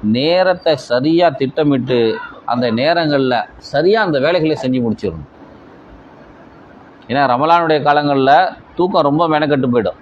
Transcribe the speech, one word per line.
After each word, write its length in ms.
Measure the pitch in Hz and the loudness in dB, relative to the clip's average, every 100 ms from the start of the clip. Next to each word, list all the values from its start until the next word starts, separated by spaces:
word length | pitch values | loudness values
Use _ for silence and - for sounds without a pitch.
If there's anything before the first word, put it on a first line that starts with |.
| 107 117 | 0 0
நேரத்தை 580 | 147 175 185 180 - 147 - | 2 2 2 0 0 -2 0
சரியா 380 | 120 143 165 170 139 | -2 2 2 2 0
திட்டமிட்டு 580 | 131 143 151 139 123 123 113 110 - - - | -4 -2 0 0 0 0 0 -2 -10 -14 -6
அந்த 140 | 120 123 113 | -2 -2 0
நேரங்கள்ல 560 | 143 170 160 143 131 123 - - - | 0 0 0 0 0 -2 -4 -12 -6
சரியா 280 | 143 170 220 202 | -2 2 2 0
அந்த 120 | 143 | 0
வேலைகளை 300 | 139 175 156 151 | 0 0 0 -2
செஞ்சு 160 | 131 127 | -2 -2
முடிச்சிடணும். 440 | 117 107 101 80 71 - - - - - - - - - - - - - - - - - - | -2 -4 -6 -8 -16 -20 -20 -20 -20 -20 -20 -20 -20 -20 -20 -20 -20 -20 -20 -20 -20 -20 -6
ஏன்னா 120 | 127 139 | -2 0
ரமலானுடைய 460 | 123 151 170 165 156 135 | 0 2 2 2 0 2
காலங்கள்ல 440 | 147 147 139 135 147 185 - - - | 2 2 0 4 4 2 -4 -20 -4
தூக்கம் 280 | 180 196 147 | -2 0 0
ரொம்ப 140 | 147 170 | 0 0
மெனக்கெட்டு 340 | 151 151 143 127 | 0 0 -2 0
போயிடும். 240 | 120 92 - | -2 -2 -6